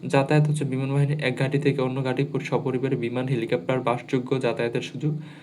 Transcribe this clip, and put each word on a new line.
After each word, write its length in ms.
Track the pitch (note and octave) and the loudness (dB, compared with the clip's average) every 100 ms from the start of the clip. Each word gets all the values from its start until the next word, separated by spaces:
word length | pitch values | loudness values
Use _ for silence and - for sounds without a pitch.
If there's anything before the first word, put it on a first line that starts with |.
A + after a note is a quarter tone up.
| C3 | 2
যাতায়াত 420 | C#3 C#3 D3+ D3+ | 2 4 4 4
হচ্ছে 160 | D3 | 2
বিমান 280 | C#3 C3 C3+ | 0 -2 0
বাহিনীর 320 | C#3 C#3 D3 | 2 2 2
এক 100 | C3+ B2 | -2 0
ঘাঁটি 200 | C3 D3 | 0 2
থেকে 240 | C#3+ C3+ | 2 2
অন্য 220 | B2+ C3 | 0 0
ঘাঁটি 200 | C3 B2+ | -2 0
পরি-, 200 | C#3+ C3+ | 0 -2
সপরিবারে 520 | - B2 C3 B2+ C3 B2+ | -2 -2 0 -2 0 0
বিমান, 300 | A#2 B2 C3 | -2 -2 -2
হেলিকপ্টার, 520 | B2 A2+ B2 - C3 | -2 0 -2 0 0
বাসযোগ্য 600 | B2 B2 - C3 A#2+ C3+ | 0 -2 0 -2 0 0
যাতায়াতের 420 | A#2+ A2 A#2 A#2+ | 0 0 -2 -2
সুযোগ, 300 | - - D3+ D3+ - - | -6 -4 -2 -2 -8 -16